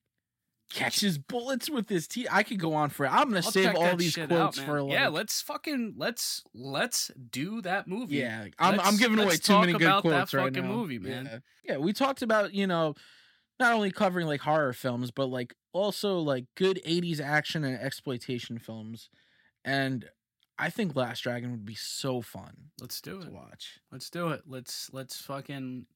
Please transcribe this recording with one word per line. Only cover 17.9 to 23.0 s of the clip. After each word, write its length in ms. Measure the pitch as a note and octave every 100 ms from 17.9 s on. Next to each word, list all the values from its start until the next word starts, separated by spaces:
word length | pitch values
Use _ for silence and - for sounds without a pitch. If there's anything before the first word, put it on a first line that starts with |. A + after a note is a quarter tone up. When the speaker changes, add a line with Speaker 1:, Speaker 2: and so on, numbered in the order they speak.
| - D3 B2 - B2 - A#2
Speaker 1:
films. 520 | - A2+ A2 A2+ - _ _ _ _ _
And 420 | C3 C#3 C3+ B2+ - _ _ _ _ -
I 120 | D#3
think 260 | - F#3+ C3+
Last 260 | B2 A#2
Dragon 300 | B2+ A#2+ B2
would 140 | A#2 G#2
be 100 | G#2+
so 460 | - - C3+ B2+
fun 500 | A2 F#2+ G2+ - C#3+ -
Speaker 2:
Let's 200 | B2 -